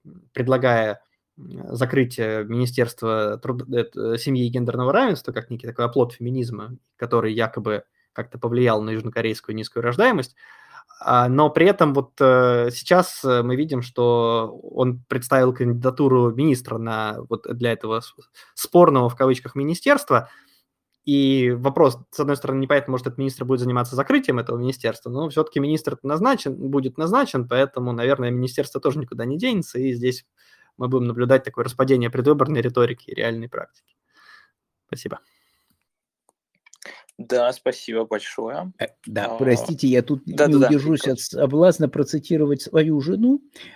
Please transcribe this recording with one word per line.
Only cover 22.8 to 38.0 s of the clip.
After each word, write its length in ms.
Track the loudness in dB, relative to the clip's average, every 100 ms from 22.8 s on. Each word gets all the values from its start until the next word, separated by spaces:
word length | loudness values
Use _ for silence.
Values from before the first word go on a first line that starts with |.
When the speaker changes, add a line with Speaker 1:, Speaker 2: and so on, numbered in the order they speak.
| 0
Speaker 1:
может, 160 | -4 -4
этот 120 | -4
министр 260 | -6 -4 -2
будет 140 | 0
заниматься 340 | 0 -2 -2 -4
закрытием 440 | 0 0 2 -2
этого 180 | -2 -4
министерства, 540 | -4 -2 -4 -4 -8
но 180 | -6 -4
всё-таки 300 | -2 -2 -2
министр 380 | -2 -2 -4 -6
назначен, 520 | -6 0 0 0 -4 -8
будет 420 | -2 -2 -2 -4
назначен, 500 | 0 0 0 -2 -2
поэтому, 440 | 0 0 -2 -6
наверное, 400 | -2 0 0 0
министерство 500 | -2 -4 -4 -6 -2
тоже 180 | -2 -4
никуда 260 | -8 -8 -6
не 120 | -4
денется, 420 | -2 -2 -4 -4
и 140 | -4
здесь 320 | -2 -2 -4 _ _ _ _ _ -8
мы 100 | -2
будем 180 | 0 -2
наблюдать 360 | -2 2 2
такое 220 | 2 -6 -6
распадение 440 | -2 2 2 2
предвыборной 520 | 0 2 2 2 0
риторики 500 | 0 2 0 0 -12
и 40 | -6
реальной 340 | -4 -4 -10
практики. 460 | -12 -14 _ _ _ _ _ _ -20 _ _ _ _ -14
Спасибо. 320 | -12 -10 -12 _ _ _ _ _ _ _ _ _ _ _ _ _ _ _ _ -20 -20 _ -16
Speaker 2:
Да, 360 | -4 0 0
спасибо 500 | 0 -6 -6 -6 -6